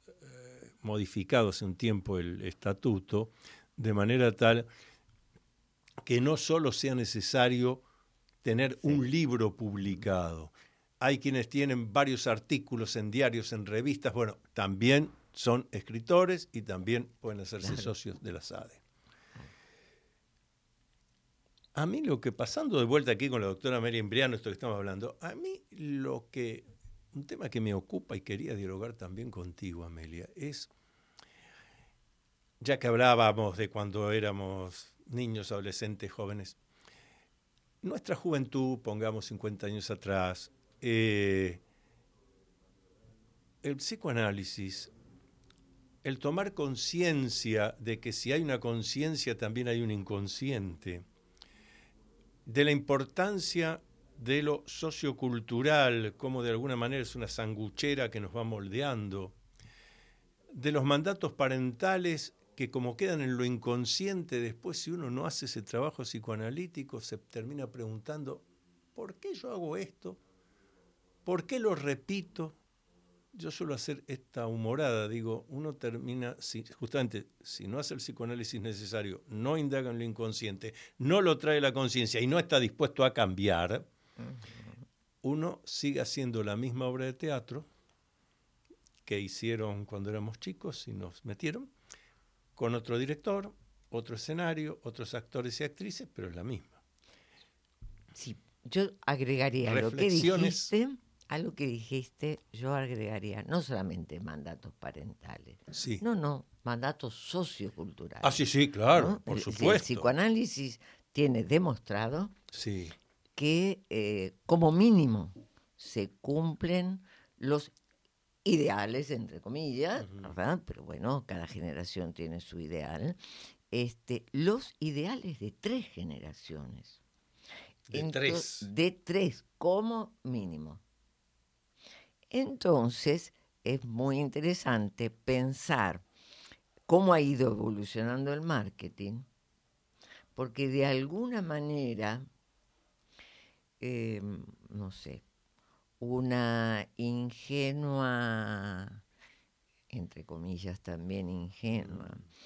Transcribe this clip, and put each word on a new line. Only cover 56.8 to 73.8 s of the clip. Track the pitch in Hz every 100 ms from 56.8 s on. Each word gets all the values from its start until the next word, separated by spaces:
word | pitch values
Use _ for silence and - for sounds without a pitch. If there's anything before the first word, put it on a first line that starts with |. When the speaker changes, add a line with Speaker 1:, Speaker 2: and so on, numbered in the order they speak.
| 117 135
Speaker 1:
es | 120 123
una | 107
sanguchera | - 110 107 107 - 147 135 117
que | 107
nos | 98 117
va |
moldeando, | 113 107 98 110 143 117 104 98 92 - _ - - - - - - _ _ _ _
de | 196 139
los | 147
mandatos | 135 143 170 196 151
parentales | - 135 131 127 117 190 190 175 160 - _ _ -
que | 123
como | 127 123 117
quedan | 190 160
en | 131 123
lo |
inconsciente, | 123 120 120 123 120 - 196 190 165 123
después | 117 117 180 -
si | 165
uno | 175 131
no | 127 160
hace | - 131
ese | 113
trabajo | 101 117 147 -
psicoanalítico, | 120 117 113 110 110 147 180 165 135 117
se | - -
termina | _ 117 113 143 123
preguntando, | 123 113 110 104 151 135 - _ _ _ _ _
"¿por | - 208 -
qué | 403
yo | 294 254
hago | 208 165 180
esto? | - - 180 185 _ _ _ _ _ _ _ _ _ _ -
¿Por | 180 165
qué | 262
lo | 214 160
repito?". | 143 135 - 196 170 - 160 - _ _ _ _ _ _ _
Yo | 214 165
suelo | - 165
hacer | 135